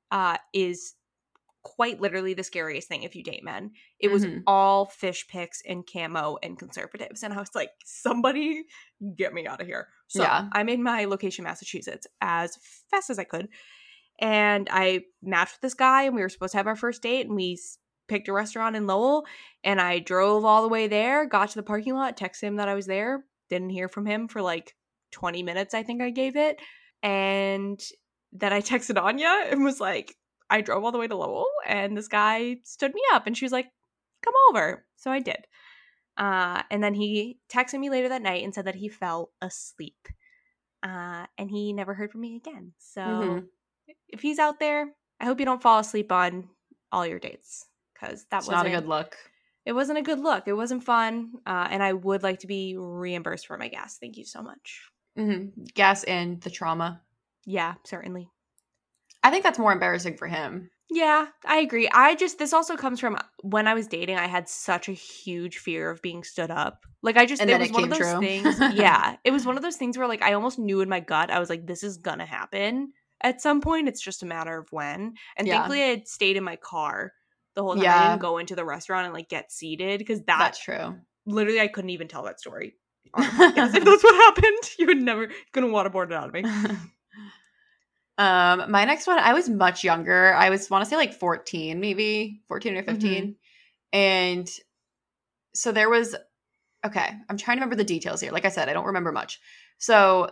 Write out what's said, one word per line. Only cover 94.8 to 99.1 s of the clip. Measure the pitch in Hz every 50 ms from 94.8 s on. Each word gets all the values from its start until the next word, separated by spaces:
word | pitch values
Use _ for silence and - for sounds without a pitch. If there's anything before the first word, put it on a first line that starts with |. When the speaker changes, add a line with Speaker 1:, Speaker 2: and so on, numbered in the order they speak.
| _ _ _ _ _ _ _ _ _ _ _ _ _ _ -
Speaker 2:
so | - - 240
there | 208 220 214 220
was, | 233 233 233 226 - - - _ _ _ _ _ _ _ _ _ _ _ -
okay, | 208 208 190 - - 214 214 - -
I'm | 202
trying | 202 - 240 240
to | 254
remember | 254 226 233
the | 208 202
details | 208 170 160 - 170 160 170
here. | - -
Like | - 190 190
I | 190
said, | 185 180 147 135
I | 151
don't | 170 -
remember | 196 196 180 175 165